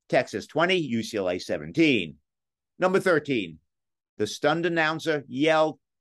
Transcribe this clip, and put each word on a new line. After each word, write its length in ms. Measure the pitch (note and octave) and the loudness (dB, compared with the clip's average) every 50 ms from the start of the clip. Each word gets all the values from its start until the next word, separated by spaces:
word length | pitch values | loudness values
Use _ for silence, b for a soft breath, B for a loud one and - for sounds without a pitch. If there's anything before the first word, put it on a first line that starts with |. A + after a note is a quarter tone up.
| _ - | _ -2
Texas 360 | E3 C#3+ B2 - - G#2 F2+ | 0 0 0 0 -4 -8 -8
twenty, 300 | - - D3 E3 F3 F#3+ | -6 -2 0 0 2 2
U 260 | F#3 D#3+ C3+ A#2 A2+ G#2+ | 0 0 -2 -2 -4 -4
C 140 | G#2 - | -2 -4
L 140 | G#2 F#2+ F2+ | -2 -2 -2
A 80 | F2+ F2+ | -2 -4
seventeen. 800 | - - G2+ E2 D2 D#2+ E2+ - E3 D#3 C3+ G#2+ F2+ D#2 C#2+ - _ _ _ _ _ _ _ _ _ _ _ - | -4 -6 -6 -6 -6 -4 0 2 4 4 4 2 0 -4 -10 -16 _ _ _ _ _ _ _ _ _ _ _ -2
Number 220 | E3+ F#3 F#3 F#3+ | 0 2 2 2
thirteen, 580 | F#3+ F#3+ F3 D3+ D3 - C#3 A#2 G2 E2 D#2+ - _ _ _ _ _ _ _ _ _ _ _ - | 2 2 2 2 2 0 -2 -2 -4 -4 -8 -16 _ _ _ _ _ _ _ _ _ _ _ -6
the 80 | G#2+ | -4
stunned 400 | G#2 - - - D3 D#3 E3+ E3+ | -4 -4 0 0 0 2 2 0
announcer 580 | F3+ E3+ E3 D#3+ D#3 D#3+ D#3+ - D#3+ D#3 D3 C3+ - | -2 0 0 0 0 -2 -2 -2 -2 -2 -2 -4 -6
yelled, 500 | A#2+ C3 D3 D#3 D#3 D#3 D#3 D#3 C#3+ - _ _ _ _ | -4 0 2 2 4 4 4 2 0 -6 _ _ _ _